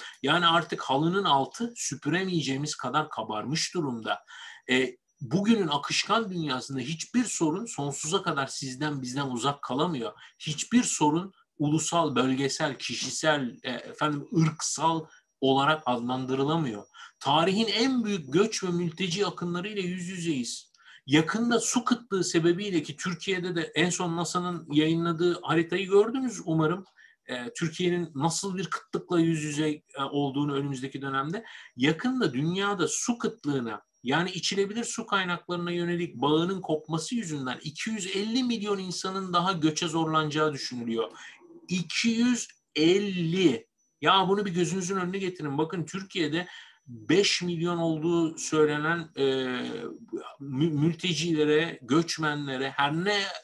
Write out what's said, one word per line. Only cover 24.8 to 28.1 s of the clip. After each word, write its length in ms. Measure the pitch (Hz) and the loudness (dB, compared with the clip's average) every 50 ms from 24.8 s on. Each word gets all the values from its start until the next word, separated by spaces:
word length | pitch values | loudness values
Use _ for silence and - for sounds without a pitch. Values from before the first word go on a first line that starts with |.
| 156 160 165 165 170 170 165 156 175 175 170 - - | 4 4 2 2 2 0 0 2 2 0 0 0 -2
haritayı 440 | 139 151 165 170 165 175 190 196 | 0 2 2 2 2 0 -2 0
gördünüz 540 | 180 196 202 208 233 233 269 262 247 202 175 165 | 4 6 6 6 6 2 -2 -2 -4 -4 -6 -4
umarım. 400 | - 160 160 156 156 175 196 190 - _ _ - - _ _ _ | 0 2 2 4 2 2 0 -4 -12 _ _ -20 -20 _ _ _
E, 260 | - 127 123 120 117 - - | -8 -8 -8 -8 -8 -6 -4
Türkiye'nin 520 | 170 160 160 - 180 175 175 175 175 160 | -4 -4 -2 0 0 0 2 0 -2 -4